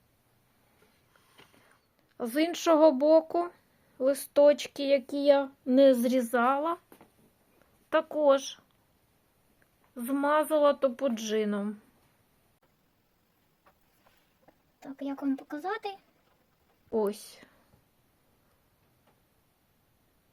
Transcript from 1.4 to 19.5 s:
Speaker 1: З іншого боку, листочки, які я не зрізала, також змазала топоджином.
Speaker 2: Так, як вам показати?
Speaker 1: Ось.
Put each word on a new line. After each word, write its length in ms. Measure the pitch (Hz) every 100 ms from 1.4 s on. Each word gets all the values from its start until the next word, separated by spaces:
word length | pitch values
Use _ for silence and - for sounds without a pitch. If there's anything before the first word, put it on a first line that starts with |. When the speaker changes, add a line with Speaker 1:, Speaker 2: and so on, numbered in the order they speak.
| - _ _ _ _ _ _ -
Speaker 1:
З 240 | 233 269
іншого 480 | 330 320 339 311 311
боку, 580 | 262 302 320 320 349 349 - _ _ _ -
листочки, 880 | 262 277 - - 285 294 - - 277
які 360 | 277 - 285
я 260 | 285 277 269 - -
не 280 | 254 277
зрізала, 840 | 247 240 254 233 247 247 277 320 349 _ - - _ _ _ _ _ _ _ -
також 680 | 214 - 294 294 277 - - _ _ _ _ _ _ _ _ _ _ _ _ _ 254
змазала 760 | 240 277 285 302 302 311 294
топоджином. 1040 | 277 277 240 269 220 220 214 208 208 208 208 _ _ _ _ _ _ _ _ _ _ _ _ _ _ _ _ _ _ _ _ _ _ _ _ _ _ _ _ _ _
Speaker 2:
Так, 220 | 277 269
як 200 | 277 277
вам 140 | 277 269
показати? 540 | - 302 359 440 415 392 _ _ _ _ _ _ _ _ -
Speaker 1:
Ось. 520 | 220 202 208 - - - _ _ _ _ _ _ _ _ _ _ _ _ _ _ _ _ _ _ _ _